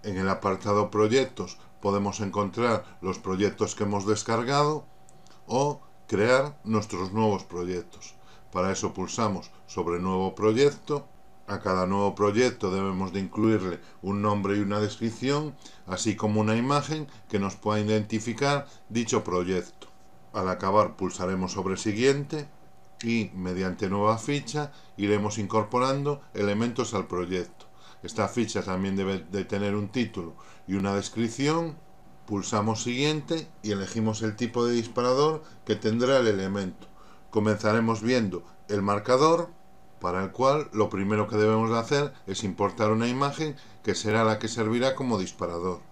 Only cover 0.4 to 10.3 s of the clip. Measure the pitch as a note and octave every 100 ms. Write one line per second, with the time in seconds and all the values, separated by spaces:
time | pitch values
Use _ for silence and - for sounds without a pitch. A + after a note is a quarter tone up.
0.4 | G#2 F#2+ G#2 G#2 F#2+ G#2+ G#2+ B2+ C3 -
1.4 | F#2 - - - G2+ G2+ G2+ G2 G2+ G2
2.4 | G2+ G2 A#2 G#2+ - - F#2 F#2 - F#2+
3.4 | G2+ - G2+ - G2+ G#2 G2 G#2+ - A2+
4.4 | A#2+ C#3+ D3 D3+ C#3+ - - - - -
5.4 | - A#2 C#3+ D3 - - - G2 A2 B2+
6.4 | C#3+ C#3+ G#2 A2 G2+ F2 F#2+ G#2 A2 G2
7.4 | - F2 F2+ F2+ - - - - - -
8.4 | - F#2 F#2 F#2+ G2 F#2+ F2+ - A2 F#2
9.4 | - - - - E2+ F2 F#2 F#2 F#2+